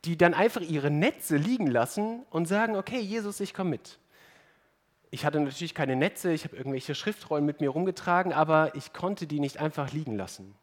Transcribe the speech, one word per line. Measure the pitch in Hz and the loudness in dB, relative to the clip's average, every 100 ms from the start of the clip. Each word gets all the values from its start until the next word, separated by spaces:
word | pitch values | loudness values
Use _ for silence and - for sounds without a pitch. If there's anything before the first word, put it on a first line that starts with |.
die | 170 160 | -4 4
dann | 175 | 6
einfach | 160 220 233 | 6 4 2
ihre | 170 151 143 | -2 0 2
Netze | 147 220 - - 147 | 4 2 0 0 0
liegen | 170 247 160 | 2 2 4
lassen | 120 120 - 214 233 - | 4 2 0 -4 -4 -4
und | 160 170 | -2 0
sagen, | 202 226 202 | 2 2 0
„Okay, | 196 247 | -4 -6
Jesus, | 202 226 208 202 | -4 -4 -6 -6
ich | 196 | -8
komm | - 185 | -4 -2
mit.“ | 135 - - _ _ - - _ _ _ _ _ _ _ | -4 -8 -20 _ _ -20 -20 _ _ _ _ _ _ _
Ich | 135 | -4
hatte | 151 151 | 0 0
natürlich | 139 135 170 | -2 -4 -8
keine | - 135 131 | -2 0 2
Netze, | 143 - 180 | 0 0 -2
ich | 160 | -2
habe | - - | -4 -8
irgendwelche | 131 135 - | -6 -6 -6
Schriftrollen | 139 - 214 - 151 147 | -4 -4 -6 -2 0 0
mit | 147 | 0
mir | 143 | 0
rumgetragen, | 147 185 180 - 175 185 | 0 -2 -2 2 2 2
aber | 147 156 156 156 | 2 6 6 4
ich | 139 - | -2 -12
konnte | - 180 202 160 | -6 -4 -4 -4
die | 147 | -2
nicht | 139 - | -2 -2
einfach | 156 151 135 | -4 -2 -4
liegen | 147 147 107 | -4 -4 -6
lassen. | 92 - 95 101 | -6 -12 -20 -20